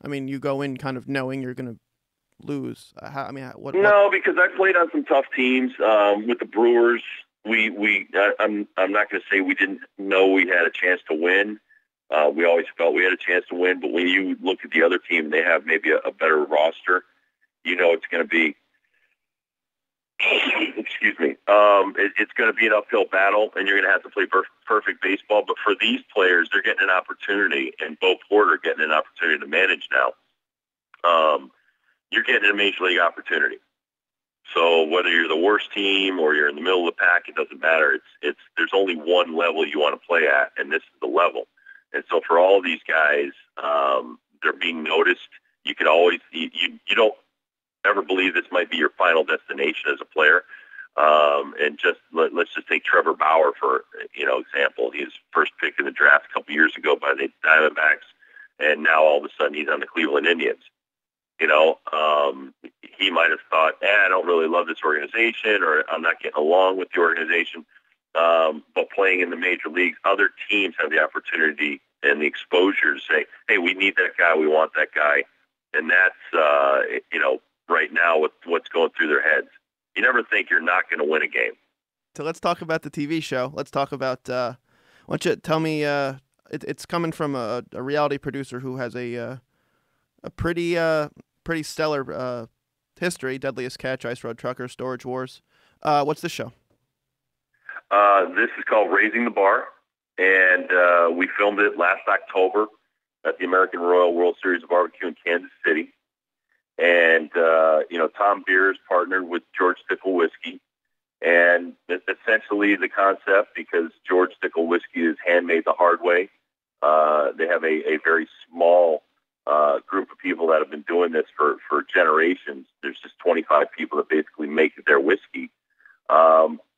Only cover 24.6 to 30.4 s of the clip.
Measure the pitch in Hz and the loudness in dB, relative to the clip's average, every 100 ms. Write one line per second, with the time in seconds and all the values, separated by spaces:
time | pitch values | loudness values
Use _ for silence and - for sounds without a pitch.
24.6 | - 107 101 90 95 98 - 104 95 - | -2 -2 -2 -4 -2 -4 0 0 0 -2
25.6 | 107 95 110 127 - 107 92 87 - 98 | -2 0 0 -2 -4 0 4 4 2 -2
26.6 | 107 - 98 92 - - - 101 98 73 | -2 -2 0 0 -2 -10 -4 -2 0 -2
27.6 | 67 - 78 78 92 95 - 101 98 73 | -4 -8 -12 -2 0 0 2 2 4 2
28.6 | 80 - 78 76 - - 85 73 71 80 | -2 -2 0 0 -2 -4 -2 -2 -2 0
29.6 | 95 82 - 65 62 - _ _ | 0 0 -2 0 0 -2 _ _